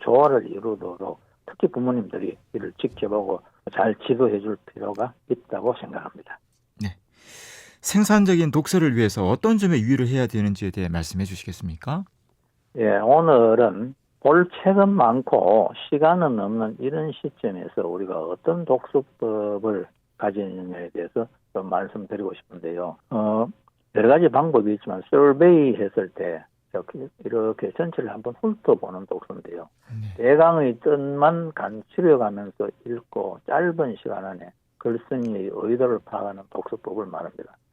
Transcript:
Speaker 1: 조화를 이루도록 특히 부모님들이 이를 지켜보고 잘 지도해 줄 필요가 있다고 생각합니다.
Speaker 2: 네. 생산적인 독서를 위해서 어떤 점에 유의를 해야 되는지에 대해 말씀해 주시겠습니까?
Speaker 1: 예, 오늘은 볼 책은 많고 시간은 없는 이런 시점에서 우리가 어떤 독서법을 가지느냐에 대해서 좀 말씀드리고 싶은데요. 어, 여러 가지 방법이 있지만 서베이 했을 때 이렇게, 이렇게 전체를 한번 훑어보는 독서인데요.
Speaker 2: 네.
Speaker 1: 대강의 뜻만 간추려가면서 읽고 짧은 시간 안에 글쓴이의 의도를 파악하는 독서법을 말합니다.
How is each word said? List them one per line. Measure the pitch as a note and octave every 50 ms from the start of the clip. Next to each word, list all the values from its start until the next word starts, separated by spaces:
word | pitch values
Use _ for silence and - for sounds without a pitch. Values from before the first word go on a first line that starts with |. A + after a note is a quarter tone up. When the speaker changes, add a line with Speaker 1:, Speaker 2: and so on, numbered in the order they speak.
Speaker 1:
조화를 | - - A#2 C3 D3 D3 C#3 A#2+ F#2+
이루도록 | - - G2 G#2+ A2+ G#2+ G2 F#2+ F#2 F2+ F#2 F#2+ - D#2 - _ _ _ _ _ -
특히 | - - - E3+
부모님들이 | - B2 B2 B2+ B2 A#2+ G#2+ F2+ - - F#2+ - - - _ _ -
이를 | - - E2+ - -
지켜보고 | - C3 - - - G2+ G#2 G#2+ G2+ G2 F#2+ F2 - _ _ _ _ - -
잘 | - F#2+ A2+ G#2 - -
지도해 | - C3 A#2 C3 A2+ G#2 G2+
줄 | G2 G#2+ G#2 - _
필요가 | - - - G#2 G2+ G2+ G2 A#2 B2+ - _ _ -
있다고 | C3 - - _ - G2 G2 A#2+ A#2+ -
생각합니다. | - - - - - - - - - - - - _ _ _ _ _ _ _ -
Speaker 2:
네. | G#2 G2 F#2 - _ _ _ _ _ - - - - - - - - - _ _
생산적인 | - - - G3+ G#3+ G3 G#3 G#3+ G3+ F#3+ F#3 E3+ E3 D3+
독서를 | C3+ D3+ D3+ - - F#3 E3 D3 A#2+
위해서 | A#2 A#2 G#2 - A2+ F#2+ F2+
어떤 | A#2 B2+ - A3 A3+ G#3+
점에 | G3+ F#3 F3 B2+
유의를 | G#2+ A#2 C#3 C3 B2+ A#2+
해야 | C3 C3 B2+
되는지에 | A2+ - A2 G2+ G#2 G2+ - G#2 F#2+
대해 | F2+ - F#2 F2
말씀해 | E2+ E2+ D#2+ - - F#2 G2
주시겠습니까? | F#2+ F#2+ F2 - - F2 - - F2 D#2+ - - B2 C#3+ F#3 G3 - _ _ _ _ _ _ _ _ _ _ _ _ - B2+
Speaker 1:
예, | A2+ G#2+ G2+ G2+
오늘은 | G#2+ A#2 C#3 D#3+ E3 E3 D3 B2 A#2 A2+ A2 A#2 A#2+ A2 F2+ F#2+ A2+ B2+ C3+ - _ _ _ _
볼 | - C#3 D3+ F3 F3+ F3 - - -
책은 | F#3+ G3 G3+ G3 G3
많고 | G3+ F#3+ B2+ A2+ A#2 C3 B2+ - - A#2 F2+ F2+ G#2+ A2 G2+ - - - - -
시간은 | - C#3+ D3+ D#3+ F3 F3+ E3+ D3 B2 G#2+
없는 | G2 G2+ A2 A2+ A2 A2 A2 -
이런 | B2 C3 D3 D#3+ D#3 D#3 C3
시점에서 | - - D3 - _ - A2+ F#2+ F2+ F2+ E2+ - - F#2
우리가 | E2+ F2 F#2 G2 F#2 F#2 E2
어떤 | D#2+ E2+ F2+ - _ - E3+ F3 E3+
독서법을 | - C3 B2 - - - C#3+ C3+ - _ _ - A2+ G#2+ G#2+ G#2 G#2 G#2 G2+ G#2 A2 G#2 F#2+ F2+ - _ _ _ _ _ -
가지느냐에 | - G#2 G2 G#2 G2+ F#2+ F#2 F#2 F2+ F2+ F2+ F2 F2 E2+
대해서 | - F2 E2+ E2+ - A#2 A#2 B2 _ _ _ _ -
좀 | G#2 F#2 F#2+
말씀드리고 | F#2 F2+ G2 F#2+ - A2 G2 F#2 A2 G2+ G2+ F#2+ F2+
싶은데요. | - - _ - F2+ E2+ E2 E2+ F2 F2 F2 - - _ _
어, | C3 A2 G#2+ G#2+ G#2+ A2 A2+ D3+ - _ _ _ _ _ _ _ -
여러 | A2 G#2+ A#2
가지 | C#3 D#3+ F3 D#3
방법이 | A2+ C3+ D#3 E3 D3 A#2+ G#2 G#2+ G#2+
있지만 | G2+ - G#2+ F#2+ F#2 F#2 -
서베이 | - C#3 C#3+ C#3+ C#3 C#3 E3 F3+ F3 D#3+ D3 C3 A2+
했을 | G2 G#2 G2 - - G2 F2+
때 | - - F#2 F2 E2+ D#2 - _ _ _ _ _ -
이렇게, | G2 F2 - - C#3 C3 D3 - _ -
이렇게 | A2 A#2 A2+ A2 A2 A2 - - G2 -
전체를 | - E3+ E3+ - - B2 G#2+
한번 | G2+ G#2+ A2 A#2+ A#2+ -
훑어보는 | - A3 G#3+ G#3+ - - A#2+ - - - F#2 F#2 G2
독서인데요. | - F#2+ F#2 - - G2 - - F2 F2 F2 E2+ - _ _ _ -
Speaker 2:
네. | A#2+ A2 G#2+ G#2 F#2+
Speaker 1:
대강의 | - A#2 B2 C#3+ D3+ D#3+ E3 E3+ D#3+ D3 B2+ A#2 A2+
뜻만 | - D#3 D3 C#3+ C#3 C#3 C#3 C#3+ C#3+ D#3 E3+ E3+ E3+ D#3+ D#3
간추려가면서 | - - G2 G#2+ A2 - _ _ - F3+ F3 D3+ B2+ A#2 G#2 G2+ G2+ G2+ G2 - - G#2 G2+ - _ _
읽고 | A#2 A#2+ A#2 - _ - G#2+ G2 G2 F#2 - -
짧은 | - - D3 F3 F3 E3 E3 D#3 B2+ G#2+ - -
시간 | - G#2 G2 F#2+
안에 | F#2+ F#2+ F2+ E2+ F2+ - _ _ _ _ _
글쓴이의 | - A#2+ A#2 A#2 - - C#3 B2+ A#2+ A#2 G#2+ G2 F#2+ G2 -
의도를 | - F2+ G#2+ A#2+ B2 B2+ B2 A#2 G#2 -
파악하는 | - - - G#2 G2+ G2 G2+ G2 _
독서법을 | - - F#2 - - A2 - - F#2+ G#2+ G#2
말합니다. | F#2 E2+ E2+ E2+ E2+ - - - - _ _ _ _